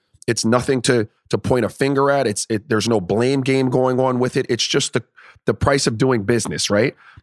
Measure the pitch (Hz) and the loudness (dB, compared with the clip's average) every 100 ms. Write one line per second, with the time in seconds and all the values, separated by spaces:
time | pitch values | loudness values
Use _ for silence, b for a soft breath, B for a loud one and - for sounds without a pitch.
0 | _ _ - 113 113 123 120 131 - 123 | _ _ -6 -2 0 0 0 -2 2 0
1 | 107 _ _ 107 104 127 101 - 135 139 | 0 _ _ -4 0 0 0 -2 -2 2
2 | 139 139 117 104 - 110 - 110 107 110 | 2 2 0 -4 -4 -6 -2 -2 2 0
3 | 87 101 123 139 131 135 131 131 127 127 | 0 0 0 0 0 0 2 2 0 2
4 | 131 123 127 139 - 117 - 147 - 123 | 0 0 -2 -2 -2 -2 -2 -2 -2 -4
5 | - B B B - 110 - 139 - 110 | -6 B B B -6 0 0 2 0 0
6 | 131 123 98 120 - 73 - 101 127 - | 0 0 0 -2 -2 -6 0 0 0 -4
7 | B B | B B